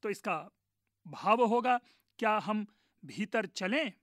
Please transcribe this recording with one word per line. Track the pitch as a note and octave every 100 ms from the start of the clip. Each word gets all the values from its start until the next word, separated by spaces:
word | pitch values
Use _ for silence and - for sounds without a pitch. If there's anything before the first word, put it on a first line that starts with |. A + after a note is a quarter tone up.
तो | G#3+
इसका | G3+ G#3+ E3 E3 _ _ _ _ _ -
भाव | C#3+ F#3 A3+
होगा, | A#3 A#3+ A#3+ B3 _ _ _ _
क्या | A3 G#3+
हम | G3+ G#3+ G#3 _ _ _ -
भीतर | - G#3 A3+ G3
चलें? | - F#3 C4 C#4+ -